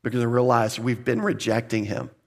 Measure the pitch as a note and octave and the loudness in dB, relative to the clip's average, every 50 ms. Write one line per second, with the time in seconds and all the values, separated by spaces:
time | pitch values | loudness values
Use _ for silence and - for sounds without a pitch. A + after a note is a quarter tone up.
0 | - A#2 A2+ B2 A#2+ A#2 A#2+ B2 B2 B2+ A#2+ A#2 A2 A2 - - A2+ B2+ A#2+ A2+ | -4 -2 -2 0 0 2 2 2 4 4 4 4 2 0 -2 -4 -2 -2 -2 -2
1 | - A#2 A#2+ A3 G#3 G3+ A2+ G#2+ - A2+ A2 A#2 A#2 - A#2 A2 G#2 G2+ G#2 - | 0 -2 0 0 0 -2 -2 -2 -2 0 0 0 0 -2 -2 -2 -2 -2 -6 -6
2 | - A#2+ _ _ _ | -6 -10 _ _ _